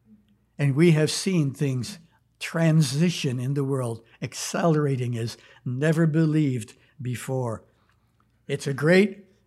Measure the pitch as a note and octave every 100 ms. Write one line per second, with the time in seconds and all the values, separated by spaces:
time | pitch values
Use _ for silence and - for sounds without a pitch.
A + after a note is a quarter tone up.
0 | _ - _ _ _ - C#3+ C3 F3 D#3
1 | D3+ - G3 F3 C#3 - C#3+ B2+ A2 -
2 | _ _ _ _ - E3 E3 D#3 C3 C#3+
3 | F3 - C#3+ B2 B2+ C#3+ C3+ C#3 A#2+ A2
4 | - _ B2+ - - - E3+ D3+ C#3+ C3
5 | B2 A#2 A#2 - - _ B2+ B2+ D#3 D#3+
6 | E3 D#3 D#3+ D#3 C#3+ A#2+ G#2+ - _ -
7 | B2+ A#2 - C3 A#2+ G#2+ - _ _ _
8 | _ _ _ _ - C#3 C#3+ B2+ D3+ F#3
9 | G#3 - - _